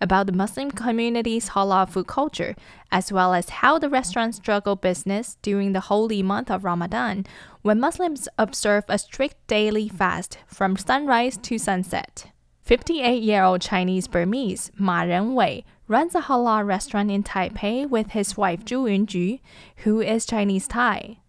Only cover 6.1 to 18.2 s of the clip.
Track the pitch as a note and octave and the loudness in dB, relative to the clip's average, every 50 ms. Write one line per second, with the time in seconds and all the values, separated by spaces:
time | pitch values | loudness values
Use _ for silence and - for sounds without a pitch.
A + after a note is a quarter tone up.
6.1 | A3 G3+ F#3+ F#3+ G3 G#3+ - - G3+ F#3 F#3+ F#3 F3 F3 E3+ F3+ G#3+ A#3 B3+ A3+ | 0 0 0 0 0 -2 -2 -2 -4 -2 -2 -2 -2 -2 -2 -2 -2 -2 -2 -2
7.1 | G3 G3 F#3+ - - - - - - - - G#3 G#3+ A3 B3+ D#4 E4 - F4+ E4+ | -4 -4 -6 -8 -12 -18 -20 -20 -18 -2 0 2 2 4 2 0 0 0 -2 -2
8.1 | D4+ C4+ - - - - A3 - - - - G#3 G#3 G#3 G#3 - - G3+ - - | -2 -4 -8 -6 -2 -2 -2 -2 -2 -2 0 2 2 2 2 0 -2 -2 -2 -6
9.1 | - - C4 D4 - - _ - A3 G#3 G#3+ G#3+ G#3 G#3+ G#3+ G#3+ F#3+ E3+ G3 F3+ | -4 -4 -4 -4 -4 -8 _ -2 0 2 2 2 0 0 -2 -4 -2 -2 0 0
10.1 | E3+ E3+ F#3 - - - - _ - - G3 F#3+ F#3+ G3 - - B3+ C#4 D4 C#4 | 0 -2 -6 -10 -14 -18 -20 _ -6 -2 0 0 0 0 0 0 0 0 2 2
11.1 | B3+ A#3 A#3+ B3+ B3+ - - - A#3+ A3 - - F#3+ F3+ F#3+ - - F2 - - | 2 2 2 0 -2 -6 -6 -6 -4 -2 -2 0 0 0 -2 -2 -4 -6 -6 -8
12.1 | _ - - - - _ _ _ _ _ _ - A#3+ B3 - - E4+ D#4 B3+ A#3+ | _ -18 -18 -18 -20 _ _ _ _ _ _ 2 2 2 4 0 -2 0 2 2
13.1 | B3 B3 A3 G#3+ G#3 G3 F#3 F#3 F#3 F3+ - - G#3+ F#3+ F3+ F#3 F#3 F#3 F3 - | 2 2 2 2 4 4 6 4 4 2 0 0 0 0 2 2 0 0 -2 -2
14.1 | - F3 E3+ F3+ G#3+ C4+ C4+ G3 - - - - - - G3 F#3+ F3 E3+ E3+ F3 | 0 0 0 0 0 -2 -2 -4 -4 -6 -8 -10 -6 -2 0 0 2 0 0 0
15.1 | F3 F3+ G3+ A#3 C4 B3+ G3+ D#3+ C3 - - - _ _ _ - G#3+ B3 D#4+ E4+ | 0 0 0 0 2 2 2 2 0 -4 -10 -16 _ _ _ 0 2 2 2 2
16.1 | - F4 - - C4+ A#3+ A#3+ A#3 A3 G#3+ G#3 G3+ F#3+ G3 - - - G#3 G3+ G#3 | 0 -2 0 2 0 2 2 2 2 2 2 0 0 -2 -2 -2 -2 0 0 2
17.1 | G3 G3+ G3+ - - G3 F3+ - G#3+ G#3+ - G#3 A3+ B3+ C#4+ C#4+ C4 A3 A3 - | 0 0 -2 -2 -2 -2 -2 -2 -4 -4 -4 -2 -2 -2 -2 0 0 -2 -2 -2
18.1 | - A3 | -2 -2